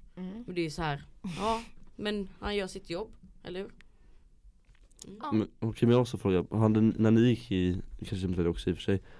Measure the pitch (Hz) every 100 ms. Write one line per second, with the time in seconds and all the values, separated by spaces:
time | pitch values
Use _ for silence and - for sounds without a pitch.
0 | - - 185 214 240 175 160 147 160 139
1 | - - 190 160 214 226 233 - - -
2 | 208 208 185 - 208 202 185 196 - 170
3 | 220 - 185 - - 180 202 - - -
4 | - - - - - _ _ - - -
5 | - 208 294 110 101 - 113 - 117 123
6 | 120 101 98 92 - 107 110 107 110 -
7 | 110 113 123 117 - 92 90 90 - -
8 | - 95 92 90 85 85 95 85 - 98
9 | - -